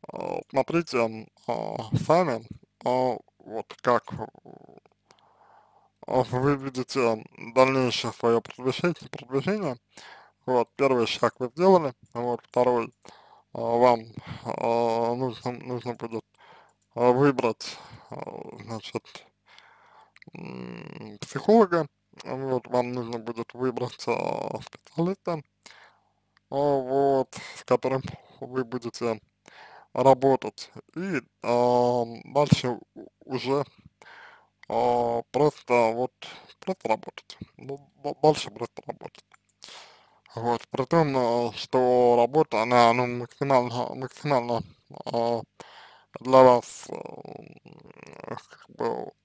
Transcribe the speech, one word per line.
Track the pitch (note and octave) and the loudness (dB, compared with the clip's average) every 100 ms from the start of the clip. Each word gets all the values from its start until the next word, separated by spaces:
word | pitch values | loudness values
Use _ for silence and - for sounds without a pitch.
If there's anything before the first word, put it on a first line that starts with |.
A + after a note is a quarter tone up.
| - | -14
э, | - - E2+ - | -12 -8 -8 -4
смотрите, | C3+ C3 E3+ E3+ B2+ A2+ A2 - _ - | -4 -2 -2 -2 -2 -2 -4 -16 _ -8
э, | A2+ - - G#2+ - - | -6 -6 -8 -4 -4 2
сами, | E3 F3 A#2 A2+ - _ _ | 2 2 -4 -8 -20 _ _
э, | - B2+ B2+ A2+ _ _ | -2 0 0 -4 _ _
вот | - A2 - - | -12 -12 -12 -6
как, | - A#2 - | 0 0 0
э, | A#2 A2 - - - - - _ _ _ _ _ _ _ - _ _ _ _ - B2+ B2 | -12 -12 -16 -20 -20 -20 -20 _ _ _ _ _ _ _ -20 _ _ _ _ -2 0 0
вы | B2+ C3+ C#3+ | 0 0 -2
видите | C3+ B2+ B2+ C3+ A#2+ A2 - - A2+ | -4 -8 -6 0 0 0 -8 -18 -4
дальнейшее | A#2 C3 C3+ B2+ - A#2 | 4 4 4 0 -2 -6
свое | - A#2 A#2 | -2 2 2
продвижение, | - - B2+ - F3 D#3+ - | 0 -6 -4 -2 -4 -4 -12
продвижение. | - B2 C3+ C3+ G#3+ F3 B2 _ - - - - _ - | -16 -6 -4 -2 -2 -4 -6 _ -20 -20 -20 -20 _ -2
Вот, | B2+ A#2 - | 0 0 0
первый | C#3 B2+ A2+ | 2 2 0
шаг | - A#2+ - | 0 -2 -2
вы | B2+ | -10
сделали, | - F#3 F#3 D3 - _ | 2 6 6 4 -8 _
вот, | A#2 A#2+ A#2+ _ | -6 -4 -4 _
второй, | - B2 A#2+ A2+ | 2 4 2 -2
э, | _ - - _ - _ | _ -20 -20 _ -20 _
вам, | - A#2 A#2 B2 A#2+ A2+ A2 - - A#2+ | -8 -2 4 6 4 -2 -16 -14 -14 -8
э, | - A#2 A#2 A#2 A2+ A#2 B2 | -4 0 0 0 0 0 -2
нужно, | C3 A2 B2+ | -4 -6 -10
нужно | B2 B2 B2 A#2 | -10 -10 -8 -8
будет, | A#2 A#2 A2+ _ _ - - _ _ _ - | -8 -8 -10 _ _ -20 -20 _ _ _ 2
э, | B2 | 4
выбрать, | B2 C#3+ B2+ A#2+ A2 - - - - - | 6 4 4 -2 -2 -10 -14 -18 -20 -16
э, | - - - - - | -14 -12 -14 -16 -18
значит, | A2 A2+ - A#2 - - - _ _ - _ _ _ - _ _ - | -14 -14 -10 -10 -10 -20 -20 _ _ -20 _ _ _ -20 _ _ -20
м, | - C2 B1+ B1 - - - A2 G#2 | -18 -16 -14 -14 -16 -16 -18 -18 -18
психолога, | - C3+ - A3+ G3 E3+ D3+ _ _ - | -12 -6 4 6 6 2 -2 _ _ -18
вот, | - C3 C3+ B2+ - | -10 -8 -4 -4 0
вам | B2 B2 | 0 0
нужно | B2 A#2 A#2 | -4 -6 -8
будет | A2+ A2+ A2+ | -10 -10 -10
выбрать, | A#2+ B2+ A#2+ A#2+ - - | -6 -4 -4 -8 -8 -6
э, | - G1+ - - - | -4 -4 -6 -8 -10
специалиста, | - - _ - E3+ G3 - E3 | -12 -20 _ -4 -4 -4 -8 -8
э, | - _ - - - _ _ _ _ _ _ | -10 _ -20 -20 -20 _ _ _ _ _ _
вот, | C#3 C#3+ C#3 B2+ C3+ C#3 C#3 C3 - - - | -2 0 0 0 2 4 2 0 -8 -16 -18
с | |
которым | - B2 - C3 - - _ - | 0 0 2 -4 -6 -14 _ -20
вы | B2+ C3 | -8 -6
будете | A#2+ B2 A#2 - A#2+ A2 _ _ - - - - _ | -6 -6 -8 -6 -4 -4 _ _ -20 -20 -20 -20 _
работать, | - C3 C3 C3+ C3 G#2+ - - - - D3+ | 4 6 6 4 2 -2 -12 -18 -20 -16 -12
и, | F#3+ D3+ - _ | -6 -6 -8 _
э, | - A#2+ B2 B2 B2 B2 A#2 A#2 | 0 2 4 4 2 0 -4 -8
дальше | - C3 D3 - B2+ A#2 - | -4 0 0 0 -2 -6 -12
у-, | - G2+ _ - | -20 -20 _ -10
уже, | B2+ B2 C#3 C#3 _ - _ - - - - _ _ - | -8 -2 -2 -2 _ -20 _ -20 -20 -20 -20 _ _ -6
э, | A#2 B2 A#2+ A#2+ A#2 - | -2 2 2 0 -2 -4
просто | B2+ D3 - - A#2+ A2+ | 0 0 0 0 4 4
вот, | A#2 B2+ _ - - - - | 0 -6 _ -20 -20 -20 -12
просто | - F#3+ - | -8 -6 -2
работать, | - - - _ - - - | -2 -4 -18 _ -20 -20 -18
ну, | B2+ C#3 C#3+ _ | -16 -16 _ _
д-, | C#3 - | -10 2
дальше | D3+ D3 D3 | 2 2 -4
просто | - A#2 - - | -10 -12 -12 -14
работать. | - - - _ _ _ _ - - - _ _ _ _ - | -14 -14 -20 _ _ _ _ -20 -20 -20 _ _ _ _ -8
Вот, | A#2 A#2 - | -4 -4 -6
при | - | -8
том, | B2+ E3+ D#3 C3+ | 0 0 2 0
э, | A#2+ A#2+ A#2 G#2+ | 2 0 -2 -6
что | - B2+ B2+ B2 B2 A#2+ | -2 0 4 4 6 4
работа, | A#2+ D3 D#3 A2 | 4 2 0 0
она, | A#2 B2 A#2 | 2 6 6
ну, | A#2+ B2 | 6 0
максимально, | A#2+ A#2+ - C#3 C3+ B2 A#2+ - C3 | -4 -10 -8 2 2 2 -4 -6 -8
максимально, | C3 - D3 C3+ A#2+ A#2 - - _ - - | -12 -8 -2 -2 0 -6 -6 -18 _ -14 -6
э, | A#2 A#2 A#2 - _ - - - - _ - | -2 0 -2 -6 _ -20 -20 -20 -20 _ -8
для | B2 C3 | 6 10
вас, | C3 B2 - - - | 10 8 2 -16 -12
э, | - - - - - - - - - - - - - - | -12 -12 -16 -16 -18 -20 -20 -20 -20 -20 -20 -20 -18 -14
как | - - - - - | -14 -16 -20 -20 -4
бы | A#2 A#2+ - _ | -4 -4 -8 _